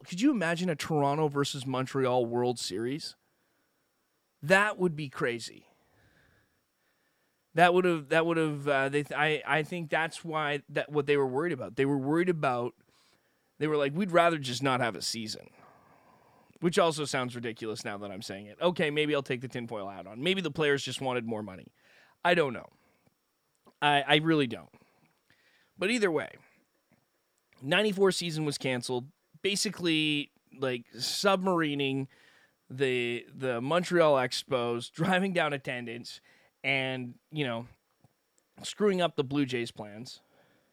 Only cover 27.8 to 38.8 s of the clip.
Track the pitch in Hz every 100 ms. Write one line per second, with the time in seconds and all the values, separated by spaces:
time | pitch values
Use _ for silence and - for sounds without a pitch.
27.8 | 214 185 196 180 175 156 151 139 135 127
28.8 | 120 127 135 _ _ - 190 202 214 175
29.8 | 170 160 156 147 143 _ _ 127 135 127
30.8 | - 113 - - 196 190 190 175 156 143
31.8 | 139 135 135 _ _ _ _ _ _ 131
32.8 | 135 123 120 120 - 139 127 120 131 170
33.8 | 175 175 156 139 127 - - 127 120 120
34.8 | 120 - 165 185 196 175 156 143 - 127
35.8 | 117 117 - - _ _ _ _ 135 135
36.8 | 131 131 123 - _ 151 135 117 120 -
37.8 | _ _ _ _ _ _ _ - - -